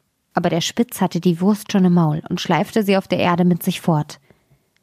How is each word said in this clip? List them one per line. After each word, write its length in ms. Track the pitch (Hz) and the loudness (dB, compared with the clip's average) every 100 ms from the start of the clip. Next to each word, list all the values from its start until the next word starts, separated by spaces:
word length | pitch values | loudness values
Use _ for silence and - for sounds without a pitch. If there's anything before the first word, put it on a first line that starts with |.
| _ _ _ | _ _ _
Aber 140 | - 175 | -2 -2
der 140 | 165 | -2
Spitz 380 | - - 233 - | -2 -2 -4 -2
hatte 200 | - 175 | -4 0
die 200 | 180 165 | 0 2
Wurst 300 | 185 202 - | 0 0 -2
schon 140 | 202 | 2
im 100 | 185 | 4
Maul 280 | 175 160 151 - | 4 2 0 -6
und 120 | 180 | -6
schleifte 420 | - 160 - 226 | -2 -2 0 -2
sie 140 | 202 196 | 0 0
auf 100 | - | 0
der 140 | - | -2
Erde 240 | - 175 | 0 2
mit 180 | 180 170 | 2 2
sich 180 | - - | -2 -4
fort. 380 | - 156 147 - _ _ _ _ _ _ | 0 -2 -2 -10 _ _ _ _ _ _